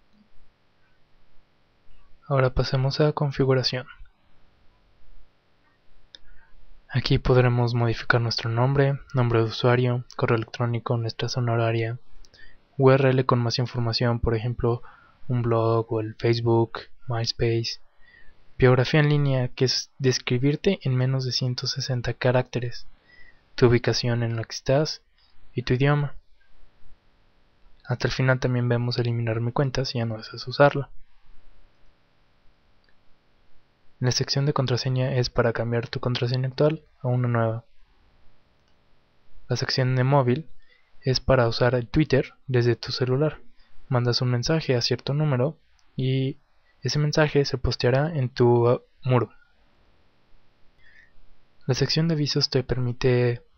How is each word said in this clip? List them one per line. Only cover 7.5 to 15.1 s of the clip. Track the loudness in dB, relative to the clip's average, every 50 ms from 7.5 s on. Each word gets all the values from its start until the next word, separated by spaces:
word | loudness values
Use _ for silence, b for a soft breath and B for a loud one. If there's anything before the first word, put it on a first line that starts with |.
| 2 2 0 0 0
modificar | 0 0 0 -2 -2 0 0 0 2
nuestro | 2 -2 -4 -4 -6 -4
nombre, | 0 0 0 2 2 2 2 2 0 -4 -8 -6
nombre | -2 0 0 2 2 2
de | 0
usuario, | 0 -2 0 2 2 4 4 2 0 0 -2 -4 -8 2
correo | 2 4 4 4
electrónico, | 0 0 -4 -4 -4 -2 -2 -2 -4 -2 0 0
nuestra | 0 0 -4 -4 -4 -4 -2
zona | 0 0 0 2
horaria, | 2 2 2 2 2 0 -2 -2 -4 -8 -10 -12 -12 -12 b b b b b b b b _ _ _ 4
U | 6 6
R | 8 8 6 4
L | 4 4 4
con | 2 2 2
más | 2 0 0 -2
información, | -2 -2 -2 -2 -2 -2 0 0 0 0 0 2
por | 0 0 0
ejemplo, | 0 -2 -4 -4 0 0 0 0 0 B B B B B B